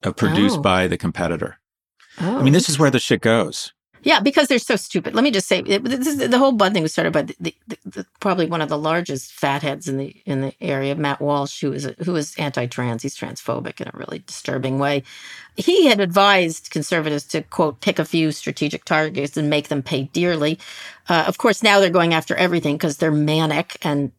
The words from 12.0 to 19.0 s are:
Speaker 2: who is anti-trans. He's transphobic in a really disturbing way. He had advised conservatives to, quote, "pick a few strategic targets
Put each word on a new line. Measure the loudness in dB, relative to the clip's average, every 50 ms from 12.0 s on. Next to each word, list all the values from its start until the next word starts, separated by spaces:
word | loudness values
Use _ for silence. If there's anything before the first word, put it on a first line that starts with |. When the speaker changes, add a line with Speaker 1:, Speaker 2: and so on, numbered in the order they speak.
| -6
Speaker 2:
who | -4 -2
is | -2 -4 -6 -6
anti-trans. | -6 -6 -4 -2 -4 -4 -4 -4 -4 -4 -4 -4 -4
He's | -6 -10 -10
transphobic | -8 -12 -12 -12 -10 -6 -6 -6 -4 -6 -10 -10 -10
in | -12
a | -12 -12
really | -14 -12 -12 -12 -14
disturbing | -14 -14 -18 -10 -8 -6 -6 -4 -4 -2 -2
way. | 0 0 0 0 -2 -4 -8 -20 -20 -20 -20 -20 -20 -20 -16 _
He | -2 0 2 4 6 6
had | 6 6 4
advised | 2 2 4 4 6 6 6 4 4 0 -2 -8 _ -6
conservatives | -6 -6 -2 0 -2 0 0 0 -2 -4 -4 -4
to, | -6 -6
quote, | -6 _ -2 0 0 0 0 _
"pick | -2 -2 0
a | 0 -2
few | 0 0 0 0 0
strategic | -2 -4 -6 -8 -4 -4 -4 -4 -4 -6 _
targets | 0 0 0